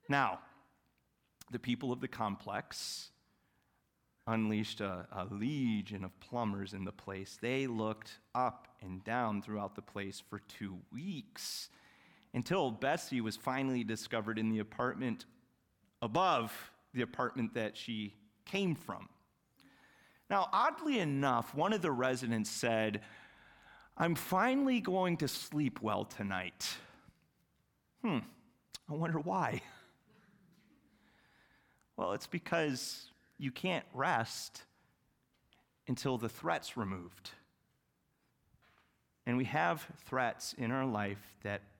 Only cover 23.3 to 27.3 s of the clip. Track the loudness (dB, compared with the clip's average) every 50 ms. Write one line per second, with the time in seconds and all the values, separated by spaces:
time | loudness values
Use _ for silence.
23.3 | -20 -20 -20 -20 -20 -20 -20 -20 -20 -20 -20 -20 _ 2 2 2 4 0 0 2
24.3 | 4 6 6 6 6 4 4 4 4 4 2 2 2 4 4 4 4 2 2 0
25.3 | 0 -4 -6 -2 0 2 2 2 0 0 0 2 2 2 0 -4 -4 -6 -2 -2
26.3 | -2 -2 -2 -4 -6 -6 -6 -4 -4 -6 -10 -18 -20 -20 -20 -20 _ _ _ _